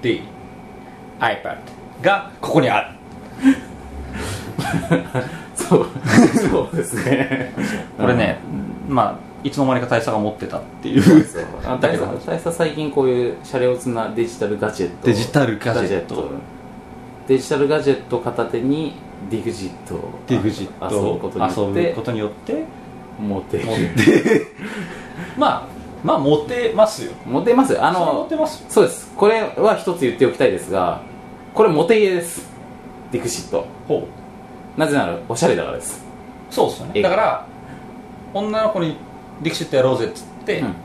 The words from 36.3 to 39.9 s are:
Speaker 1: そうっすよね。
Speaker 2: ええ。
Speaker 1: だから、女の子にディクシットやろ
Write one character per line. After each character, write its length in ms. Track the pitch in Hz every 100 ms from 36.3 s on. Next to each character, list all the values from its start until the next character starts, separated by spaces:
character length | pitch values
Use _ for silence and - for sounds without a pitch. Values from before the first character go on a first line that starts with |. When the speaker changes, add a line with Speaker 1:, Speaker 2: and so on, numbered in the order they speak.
| - -
Speaker 1:
そ 160 | - -
う 20 |
っ 40 |
す 80 | -
よ 60 | -
ね。 60 | 208
Speaker 2:
え 20 |
え。 20 |
Speaker 1:
だ 60 | 190
か 80 | 190
ら、 300 | - - - - - - - - - - -
女 280 | 196 214 220
の 40 | 220
子 120 | 190
に 160 | 165 151 - - - -
デ 80 | 151
ィ 40 |
ク 40 | 156
シ 80 |
ッ 60 | 160
ト 60 | 135
や 60 |
ろ 100 | 131